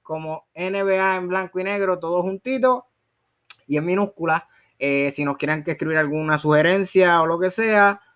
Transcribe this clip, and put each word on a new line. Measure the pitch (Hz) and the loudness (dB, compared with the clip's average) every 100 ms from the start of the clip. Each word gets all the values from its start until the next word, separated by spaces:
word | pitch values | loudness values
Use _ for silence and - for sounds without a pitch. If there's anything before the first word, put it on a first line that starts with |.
como | - 160 160 160 _ | -10 -8 -8 -10 _
N | 156 185 196 | -10 -6 -2
B | 196 190 | 0 2
A | 190 185 | 0 0
en | 180 | -2
blanco | 185 185 185 | -4 -4 -6
y | |
negro, | 185 202 190 180 | -4 -2 -2 -2
todo | 165 175 | -2 -2
juntito | 180 190 - 262 254 254 - _ _ _ _ _ _ - _ | -2 -6 -4 0 2 0 -4 _ _ _ _ _ _ -18 _
y | 147 | -2
en | |
minúscula. | 165 185 202 - 165 160 - _ _ _ | 0 0 -2 -4 -2 -2 -4 _ _ _
Eh, | 139 139 139 | -2 0 -2
si | 139 | -2
nos | 143 139 | -4 -4
quieren | 147 156 | -4 -4
que | 151 | -4
escribir | 160 147 151 | -6 -2 -2
alguna | 151 151 156 151 | -2 -2 -2 -2
sugerencia | 151 151 165 190 190 190 185 170 | 2 2 4 2 2 4 4 4
o | 160 | 2
lo | 170 | 0
que | 185 | -2
sea, | 180 226 208 202 202 _ | 0 2 4 4 2 _